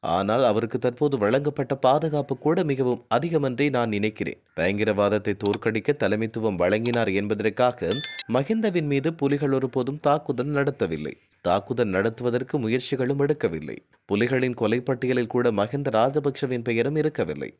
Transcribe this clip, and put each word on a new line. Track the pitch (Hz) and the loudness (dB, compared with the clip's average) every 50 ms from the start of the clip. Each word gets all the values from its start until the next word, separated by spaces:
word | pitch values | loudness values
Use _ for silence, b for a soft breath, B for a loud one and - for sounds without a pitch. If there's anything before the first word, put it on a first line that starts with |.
| - | -2
ஆனால் | - 80 90 98 101 110 120 135 | 0 0 0 0 2 2 2 4
அவருக்கு | 120 104 107 113 113 - 127 | 2 2 2 0 -2 -4 -2
தற்போது | 117 127 120 - 151 147 135 123 | -2 -2 0 0 0 0 2 2
வழங்கப்பட்ட | 104 101 117 135 143 147 143 - 139 123 139 135 | 2 2 2 2 0 0 -2 -4 -4 -4 -4 2
பாதுகாப்பு | - 131 135 156 151 160 151 147 143 - 135 123 | 4 4 4 4 2 0 -2 -2 -2 -2 -4 -2
கூட | - 151 160 180 180 | 0 0 2 2 2
மிகவும் | 151 139 131 135 123 123 113 - _ | 0 0 0 2 0 0 -2 -2 _
அதிகமென்றே | 110 120 139 170 165 156 143 135 127 117 143 147 | 0 0 0 2 0 0 0 0 0 0 0 2
நான் | 131 127 120 110 107 | 2 0 0 0 0
நினைக்கிறேன். | 101 101 107 104 - 104 - - _ _ _ _ | 0 0 -2 -2 -2 -6 -6 -6 _ _ _ _
பயங்கரவாதத்தை | - 80 87 98 104 107 107 104 98 104 101 101 107 101 110 101 | -2 0 0 2 2 2 2 4 4 4 4 2 2 0 -2 -4
தோற்கடிக்க | 95 - 101 101 - - 117 110 113 107 - 147 143 | -2 0 -2 -2 0 0 -2 -2 0 0 0 -2 0
தலைமைத்துவம் | - 98 101 107 113 110 - 117 110 113 101 85 | 2 0 0 0 -2 -4 -4 -2 -2 -2 0 2
வழங்கினார் | 87 90 101 110 117 120 117 117 113 101 95 | 2 2 2 2 0 0 0 0 0 0 0
என்பதற்காக | 95 101 104 110 101 104 110 98 - 123 123 123 - 95 82 98 98 101 - - - - _ | -2 0 -2 -2 0 -2 -2 0 2 0 0 0 -2 -2 -2 -2 0 -2 -2 -4 -4 -6 _
மஹிந்தவின் | 113 127 139 - 226 220 220 214 175 175 160 147 | -2 -2 0 0 -2 -2 -2 -2 -2 -2 -2 0
மீது | 143 139 135 160 165 165 | 0 0 0 -2 -4 -2
புலிகள் | 143 139 143 143 151 139 135 131 | 0 0 0 0 0 0 0 0
ஒருபோதும் | 131 131 - 135 127 123 139 151 - | -2 -2 -2 -2 -2 -2 -4 -2 0
தாக்குதல் | 147 143 151 151 - 135 120 127 147 151 | 2 2 2 0 -4 -4 -4 -2 -2 0
நடத்தவில்லை. | 143 143 139 139 - 107 92 82 76 76 73 - _ _ _ _ _ _ | 0 0 0 0 -2 -2 -2 -2 -4 -6 -8 -10 _ _ _ _ _ _
தாக்குதல் | - 87 101 - - 127 113 123 104 92 | 2 2 2 0 -2 -2 -2 0 2 2
நடத்துவதற்கு | 92 98 113 113 - 120 123 117 123 131 135 - 151 | 2 2 2 0 -2 -4 -2 0 0 -4 -2 -4 -2
முயற்சிகளும் | 120 110 113 127 123 - - 127 131 123 139 139 143 | 0 0 0 -2 -2 -2 -2 -2 0 0 0 0 2
எடுக்கவில்லை. | 143 151 143 - 107 82 80 78 71 57 - _ _ _ _ _ _ | 0 0 0 0 -2 -2 -2 -8 -8 -12 -12 _ _ _ _ _ _
புலிகளின் | 98 104 113 123 131 127 127 131 123 - | 0 2 2 2 2 0 0 0 0 0
கொலை | 117 107 110 123 | 0 0 2 0
பட்டியலில் | 123 - 135 123 123 123 127 123 123 113 - | 0 -2 -4 -2 0 0 0 0 0 0 0
கூட | 123 123 120 | 2 2 2
மஹிந்த | 110 98 101 113 - 143 143 139 117 | 2 2 0 0 -2 -4 -4 0 2
ராஜபக்ஷவின் | 110 113 131 139 151 143 143 131 - - 131 127 123 117 120 | 4 2 4 2 0 0 0 -2 -2 -4 -2 -2 -2 -2 -2
பெயரும் | 117 113 117 135 147 156 | 0 2 0 0 2 0
இருக்கவில்லை. | 151 156 151 - - 80 78 71 69 55 - _ | 0 0 0 -2 -4 -2 -2 -6 -8 -10 -10 _